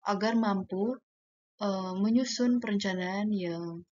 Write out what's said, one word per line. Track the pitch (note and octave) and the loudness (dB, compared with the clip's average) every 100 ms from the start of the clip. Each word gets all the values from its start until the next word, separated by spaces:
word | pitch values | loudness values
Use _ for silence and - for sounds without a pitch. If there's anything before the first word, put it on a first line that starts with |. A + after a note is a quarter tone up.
agar | - G3+ G#3+ A3+ | 0 0 2 2
mampu, | A3+ G3 F#3+ F#3+ G#3+ C4 _ _ _ _ _ _ | 2 0 -2 -2 -2 -4 _ _ _ _ _ _
eh, | G#3 F#3+ F#3 F#3 | -4 -2 -4 0
menyusun | G#3 A#3 B3+ - B3 B3 | 4 4 2 0 2 2
perencanaan | A#3 G3+ G3 F#3 F3+ G3 G#3+ | 2 0 0 -2 -2 -2 0
yang | G#3 F3 E3+ E3+ E3+ F3 | 0 -2 -4 -6 -10 -14